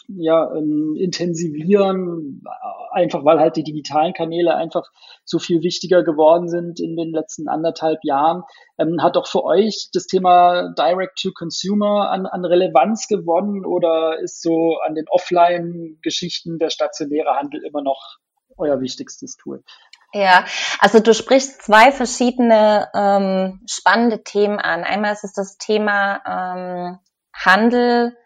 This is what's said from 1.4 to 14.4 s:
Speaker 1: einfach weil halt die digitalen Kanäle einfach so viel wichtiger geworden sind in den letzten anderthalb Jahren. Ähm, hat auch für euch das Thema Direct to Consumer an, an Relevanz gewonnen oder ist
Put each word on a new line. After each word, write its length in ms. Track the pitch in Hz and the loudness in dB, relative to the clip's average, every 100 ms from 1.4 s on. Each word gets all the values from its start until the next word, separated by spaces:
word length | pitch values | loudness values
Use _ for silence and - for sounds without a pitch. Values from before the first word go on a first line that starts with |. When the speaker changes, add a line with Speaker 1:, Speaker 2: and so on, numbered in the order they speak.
| 170 151 170 202 190 190 180 170 143 - - - 101 - - | -6 -4 2 2 2 0 -4 -8 -10 -14 -16 -14 -14 -14 -6
Speaker 1:
einfach 320 | 185 170 160 | 0 0 0
weil 160 | 143 160 | 2 4
halt 160 | 160 160 | 4 0
die 80 | |
digitalen 500 | 147 151 135 151 170 | -6 -8 -4 -2 -2
Kanäle 400 | 175 160 170 170 156 | -2 -6 -2 0 0
einfach 280 | 165 175 - _ - - | -2 -6 -8 _ -20 -20
so 160 | - 165 | -6 -6
viel 240 | - 165 | -2 -2
wichtiger 400 | 175 - 170 180 | -2 -4 2 2
geworden 460 | 165 151 156 170 170 | 2 4 4 4 2
sind 320 | 175 175 170 | -6 -6 -8
in 160 | 165 165 | -8 -6
den 140 | 165 | -6
letzten 340 | 160 156 - 147 | -6 -8 -10 -6
anderthalb 560 | 147 165 160 160 156 | -2 -2 -2 -2 -2
Jahren. 400 | 151 139 160 175 - - _ - | -2 0 0 0 -8 -20 _ -4
Ähm, 240 | 156 143 | -2 2
hat 140 | 165 175 | 2 0
auch 120 | - | -2
für 180 | 190 147 | -4 0
euch 440 | 170 220 - - | 2 2 -2 -6
das 140 | 180 - | -6 -2
Thema 680 | 185 180 180 175 175 175 170 | 0 4 6 6 2 -4 -2
Direct 400 | 156 185 180 - | 0 0 -4 -6
to 100 | 190 | -8
Consumer 760 | - 170 - 185 208 208 208 196 | -8 -10 -8 -4 0 0 0 0
an, 140 | 190 190 | -4 -6
an 180 | 185 | -4
Relevanz 640 | 175 180 185 156 185 220 - | 2 2 4 2 2 0 -2
gewonnen 580 | 202 165 165 202 196 170 | -4 0 0 0 -6 -4
oder 540 | 175 170 160 160 165 | -2 0 0 -2 -4
ist 220 | 175 - | -8 -6